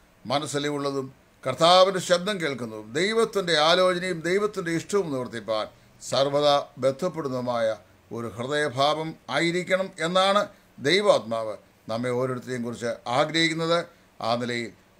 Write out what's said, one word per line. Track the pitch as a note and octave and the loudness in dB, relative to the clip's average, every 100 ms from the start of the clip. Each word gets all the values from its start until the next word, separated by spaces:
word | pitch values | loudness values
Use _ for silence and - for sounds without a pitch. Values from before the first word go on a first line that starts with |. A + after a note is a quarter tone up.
| _ _ G#2+ | _ _ -4
മനസ്സലിവുള്ളതും | C#3 D3+ C#3+ D3 C#3+ C#3+ C#3 C3+ - _ _ | -2 -2 -4 -2 -2 -2 -4 -6 -12 _ _
കർത്താവിൻ്റെ | C3 C3 E3 F3+ F#3 F#3 | -6 2 6 8 6 4
ശബ്ദം | F3 F3 F3+ G3+ | 2 2 2 -2
കേൾക്കുന്നതും | D#3 B2+ A#2+ A2 G#2+ | -4 -4 -8 -10 -8
ദൈവത്തിൻ്റെ | B2+ G3 A3+ A3+ G3+ F3 D#3 D3+ | -2 0 2 0 0 0 2 4
ആലോചനയും | F3+ F#3 F3+ F#3 E3+ | 6 4 2 -2 -4
ദൈവത്തിൻ്റെ | D#3+ F#3+ G#3 F#3+ E3+ E3 | 0 0 0 -4 -4 -4
ഇഷ്ടവും | - G3+ E3+ | -2 -2 -2
നിവർത്തിപ്പാൻ | C3 A#2+ A2+ G#2+ A2 G2+ - _ _ | -4 -6 -8 -4 -4 -4 -12 _ _
സർവ്വദാ | - B2 C#3 C#3+ D3 C#3+ - - | -4 0 2 4 4 4 0 -2
ബന്ധപ്പെടുന്നതുമായ | B2+ C3+ F3+ D#3+ C#3+ B2+ B2 A#2+ A2+ G#2+ - _ _ | -2 0 -4 -4 -6 -4 -2 0 0 -2 -10 _ _
ഒരു | A#2 A#2 G#2 | -10 -8 -8
ഹൃദയഭാവം | B2 D3 D3 B2 C#3+ D3+ D#3+ - - | -4 -2 -2 2 2 2 -4 -10 -6
ആയിരിക്കണം | C3+ E3+ F3 F3+ F#3 F#3+ - D#3+ | -2 0 -2 0 -2 -2 -4 -2
എന്നാണ് | F#3 F#3+ G3+ G3+ - _ - B2+ | 2 2 2 0 -8 _ -4 2
ദൈവാത്മാവ് | F#3 G3+ D3 A2 A2+ A2 G2+ - _ - | 4 6 4 2 -4 -4 -8 -14 _ -6
നമ്മെ | A2+ B2 | -4 -2
ഓരോരുത്തരെയും | B2 C3 B2+ A2+ B2+ A#2 | -2 -2 -4 -6 -6 -6
കുറിച്ച് | A2+ A#2 - B2 B2 | -6 -6 -6 -2 0
ആഗ്രഹിക്കുന്നത്. | D3+ D#3+ E3 D#3+ E3 E3+ E3+ - _ _ | 0 2 0 0 0 0 -2 -12 _ _
ആ | A2 | -2
നിലയിൽ | A#2+ A#2+ A#2+ A2+ - _ - | -2 -2 -4 -6 -12 _ -4